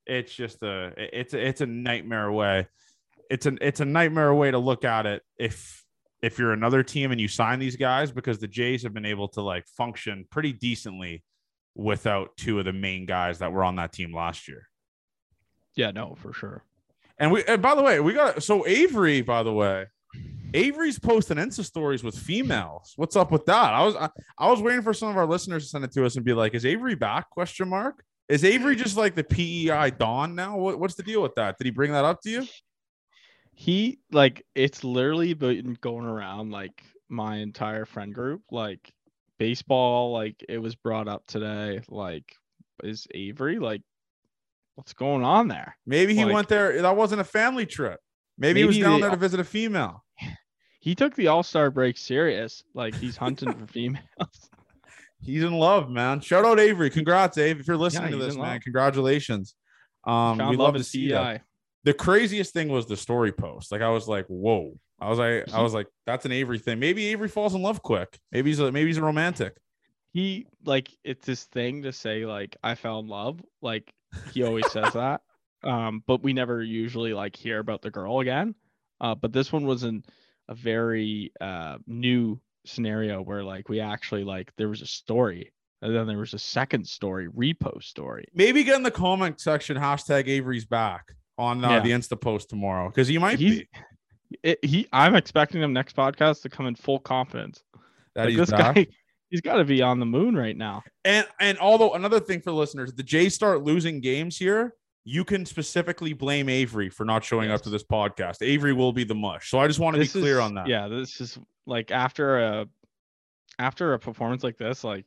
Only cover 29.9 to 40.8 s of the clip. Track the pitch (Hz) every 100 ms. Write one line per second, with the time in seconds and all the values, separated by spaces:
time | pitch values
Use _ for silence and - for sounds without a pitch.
29.9 | 110 113 123 156 175 185 202 190 - 185
30.9 | 180 190 220 156 - 104 95 127 120 147
31.9 | 147 147 170 214 233 262 - _ _ _
32.9 | _ _ _ _ _ _ _ - 185 226
33.9 | - _ 151 139 127 - 135 139 - 131
34.9 | 127 135 160 175 156 131 120 123 120 123
35.9 | 117 117 110 98 101 110 101 95 - _
36.9 | _ _ 117 107 107 107 - 107 110 110
37.9 | - 101 107 127 175 _ 117 107 92 _
38.9 | _ _ _ _ - 113 123 - 131 123
39.9 | 120 123 117 110 107 - 117 113 117